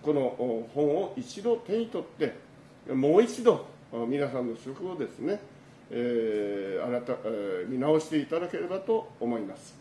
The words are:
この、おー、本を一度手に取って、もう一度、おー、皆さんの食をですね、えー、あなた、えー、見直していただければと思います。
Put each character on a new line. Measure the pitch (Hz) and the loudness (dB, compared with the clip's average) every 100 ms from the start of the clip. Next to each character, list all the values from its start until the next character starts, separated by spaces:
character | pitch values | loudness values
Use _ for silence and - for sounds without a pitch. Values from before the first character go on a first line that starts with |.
こ | 143 | 2
の、 | 147 | 2
お | 127 123 123 113 117 | 2 0 -2 -2 -4
ー、 | |
本 | 139 147 156 | 0 2 2
を | 196 - | -2 -6
一 | 240 - | -10 -4
度 | 214 233 | 0 0
手 | - 214 | 0 -2
に | 226 | -2
取 | 180 | -4
っ | - | -8
て、 | - 143 - - - - - - | -4 -4 -4 -18 -20 -20 -20 -4
も | 131 143 175 | 2 6 8
う | |
一 | 233 - | 6 4
度、 | 233 180 - - - | 4 4 0 -18 -10
お | 117 | -6
ー、 | 120 | -2
皆 | 139 139 | 0 0
さ | 127 | -2
ん | 123 | -4
の | 113 | -6
食 | 131 135 180 | -10 -8 -8
を | 175 | -6
で | 120 | -6
す | - | -4
ね、 | 135 208 - - - - - | -4 -4 -6 -20 -20 -20 -8
え | 117 120 120 113 107 104 101 98 92 | -2 0 2 2 0 0 -2 -2 -2
ー、 | 120 | 0
あ | |
な | 123 | -2
た、 | 120 123 | -2 -4
え | 110 110 101 92 90 | -4 -4 -2 -4 -2
ー、 | |
見 | 127 | 0
直 | 139 156 | 4 4
し | 156 | 4
て | 156 | 0
い | 139 | 0
た | 160 | -2
だ | 175 | -2
け | 165 | -4
れ | 175 | -4
ば | 190 | -4
と | 190 226 - - | 0 0 0 -6
思 | 120 117 | -2 -2
い | 98 | -4
ま | 95 | -10
す。 | - - | -18 -20